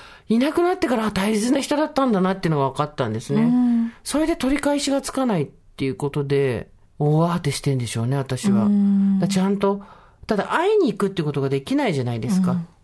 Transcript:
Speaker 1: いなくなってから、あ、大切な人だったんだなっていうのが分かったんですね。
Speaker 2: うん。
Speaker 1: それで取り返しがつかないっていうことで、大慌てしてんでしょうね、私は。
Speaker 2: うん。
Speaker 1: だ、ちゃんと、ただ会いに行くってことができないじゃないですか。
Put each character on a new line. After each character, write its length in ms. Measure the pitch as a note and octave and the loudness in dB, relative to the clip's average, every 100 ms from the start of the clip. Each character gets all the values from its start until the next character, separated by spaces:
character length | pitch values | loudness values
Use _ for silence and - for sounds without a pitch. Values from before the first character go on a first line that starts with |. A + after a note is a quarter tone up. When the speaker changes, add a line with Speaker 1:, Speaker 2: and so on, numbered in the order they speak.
| - - - | -20 -12 -2
Speaker 1:
い 80 | A3+ | 0
な 160 | C#4 | 2
く 80 | D#4+ | 2
な 120 | F4 | 2
っ 40 | F4+ | 2
て 100 | E4 | 0
か 80 | A#3+ | 0
ら、 120 | A3 | 0
あ、 40 | |
大 240 | G3+ G3+ A3 | 0 0 0
切 160 | A#3+ | 2
な 80 | C#4+ | 0
人 160 | - D4 | 0 0
だ 100 | D4+ | 0
っ 80 | |
た 120 | C4+ C4+ | 0 2
ん 60 | |
だ 100 | G3 | 2
な 120 | F#3 | 2
っ 60 | F#3+ | 0
て 80 | F3 | 0
い 40 | |
う 40 | D3+ | 0
の 40 | |
が 100 | C3+ | 0
分 80 | B2+ | -2
か 60 | D3 | -4
っ 100 | - | -4
た 120 | A#2+ | -4
ん 60 | |
で 60 | A2 | -4
す 140 | - | -2
ね。 80 | G#3+ | 0
Speaker 2:
う 40 | A#3 | 2
ん。 460 | B3 B3 A#3 A#3 - | 4 2 2 -2 -6
Speaker 1:
そ 160 | - C#4+ | -4 -2
れ 80 | D#4 | 0
で 80 | E4+ | 0
取 220 | C4 C#4+ | -2 0
り 40 | |
返 180 | C#4+ C#4+ | 0 0
し 120 | C#4+ | 0
が 100 | C#4 | -2
つ 100 | C4+ | -2
か 140 | - C4 | -2 0
な 140 | F3+ | 0
い 40 | |
っ 60 | C3+ - - - | -2 -8 -20 -6
て 60 | |
い 60 | C3+ | -4
う 60 | B2+ | -4
こ 140 | C#3+ | -4
と 140 | D3 | -4
で、 460 | C#3 C#3 C#3 A2 - - _ - | 0 0 0 -2 -8 -16 _ -4
大 240 | D3 D#3 E3+ | 0 2 2
慌 140 | F3 | 0
て 120 | D3 | -2
し 80 | - | -4
て 140 | C#3+ | -2
ん 60 | C3 | -2
で 80 | A#2 | -2
し 100 | A#2 | -4
ょ 60 | |
う 40 | A#2 | -2
ね、 100 | C#3 | -2
私 340 | C3 B2+ G3+ | -4 -4 0
は。 140 | G3+ G#3 | 2 2
Speaker 2:
う 40 | |
ん。 500 | G3+ G3+ G3 G3 G3 | 2 2 2 2 2
Speaker 1:
だ、 80 | F3+ | 0
ち 120 | G3 | 2
ゃ 100 | F#3+ | 0
ん 80 | G3+ | 2
と、 240 | G3+ G3+ - - - - - | 0 -2 -6 -20 -20 -14 -4
た 80 | G#3 | -2
だ 180 | - | 0
会 220 | B3+ F#4 G#4+ | 0 2 2
い 20 | |
に 140 | D4 | 2
行 60 | - | 0
く 100 | G3 | -2
っ 20 | |
て 120 | G3 | -2
こ 80 | D3+ | -4
と 100 | C#3 | -2
が 80 | C3+ | -2
で 120 | C3+ | -2
き 140 | - C#4 | -2 0
な 120 | C4 | 0
い 60 | |
じ 80 | C#3 | 0
ゃ 20 | |
な 100 | A#2+ | -2
い 60 | A#2 | -4
で 100 | D#3+ | 0
す 120 | F#3 | 2
か。 100 | F3+ F3 E3+ _ | 2 0 -4 _